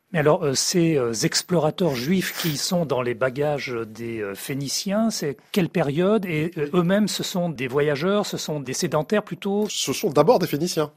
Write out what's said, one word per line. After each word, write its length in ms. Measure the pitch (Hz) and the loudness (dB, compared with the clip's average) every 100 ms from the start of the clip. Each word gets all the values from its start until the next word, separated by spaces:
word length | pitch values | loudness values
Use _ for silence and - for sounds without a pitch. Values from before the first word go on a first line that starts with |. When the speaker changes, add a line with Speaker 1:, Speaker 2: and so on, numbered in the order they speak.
| _ | _
Speaker 1:
Mais 60 | 170 | 2
alors, 240 | 147 180 | 4 4
euh, 120 | 151 | 2
ces, 420 | 131 - 180 165 151 | 0 2 4 4 4
euh, 160 | 120 | 0
explorateurs 800 | 110 160 - - 175 151 - 175 | 0 -2 -2 0 2 2 2 0
juifs 420 | 127 131 190 - - | 0 0 0 0 -4
qui 140 | 170 139 | -4 -2
sont 280 | - 180 | -2 0
dans 160 | 156 127 | 0 0
les 140 | 123 | 0
bagages 600 | 113 127 127 147 143 131 117 110 | 0 -2 0 -2 -2 -4 -6 -6
des, 340 | 110 117 113 | -8 -8 -6
euh, 140 | 98 | -6
Phéniciens, 760 | 98 - 139 139 - 196 202 226 | -6 -6 -6 -4 -4 -2 0 0
c'est 260 | - 151 131 _ | -2 -4 -6 _
quelle 160 | 208 170 | 0 0
période ? 580 | 180 143 147 185 220 185 | 0 0 2 2 2 0
Et, 240 | 151 165 156 | -2 -2 -4
euh, 100 | 147 | -2
eux-mêmes, 320 | 180 170 196 208 | 2 2 2 2
ce 140 | - | -2
sont 260 | - 185 175 | -4 -2 -2
des 200 | 135 131 | -4 -2
voyageurs, 580 | 139 147 139 180 208 196 | 0 2 2 0 0 -2
ce 100 | 175 | -4
sont 220 | - 151 | -6 -6
des 120 | 131 | -6
sédentaires 480 | 131 175 151 151 208 | -4 -2 -2 0 -2
plutôt ? 440 | - 165 196 202 208 | -2 -6 -2 -2 -2
Speaker 2:
Ce 220 | - - | -2 -4
sont 180 | 131 - | -2 2
d'abord 280 | 147 160 233 | 4 6 6
des 60 | 175 | 2
Phéniciens. 440 | 143 175 - 147 | -2 -2 -2 -2